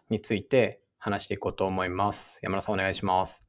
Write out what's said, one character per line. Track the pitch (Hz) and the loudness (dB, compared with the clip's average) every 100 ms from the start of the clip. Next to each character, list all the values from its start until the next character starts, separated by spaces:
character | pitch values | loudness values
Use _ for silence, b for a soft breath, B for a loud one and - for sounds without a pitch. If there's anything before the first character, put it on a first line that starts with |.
| _ | _
に | 110 | -2
つ | - | 0
い | 104 | -2
て | - - 104 - _ _ | 2 4 4 0 _ _
話 | - 101 | -4 -2
し | - | -2
て | |
い | 98 | -2
こ | - | -4
う | |
と | - 95 | -2 -2
思 | 92 | 0
い | 92 | -2
ま | 92 101 | 0 0
す。 | - - - | 0 -2 -4
山 | 92 95 | -2 -2
田 | |
さ | 95 | 0
ん、 | 98 | 0
お | |
願 | 95 | 0
い | |
し | 92 | 0
ま | 98 92 95 | 0 2 2
す。 | - | -2